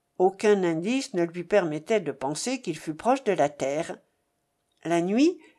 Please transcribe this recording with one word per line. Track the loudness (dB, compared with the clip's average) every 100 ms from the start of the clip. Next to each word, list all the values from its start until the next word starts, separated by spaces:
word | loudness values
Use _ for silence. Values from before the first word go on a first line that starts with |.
| _ 0
Aucun | 2 4 2 4
indice | 2 0 -2 -2 -2
ne | -2
lui | -2 -4
permettait | 0 2 2 -2 0 0
de | 0
penser | -6 -6 -4 -4 -6
qu'il | -6 -8
fût | -10
proche | -4 0 0
de | 0
la | 0 0
terre. | 0 -4 -4 -6 -10 _ _ _ _ _ _ _ _
La | -2 0
nuit, | 2 4 2 2 -8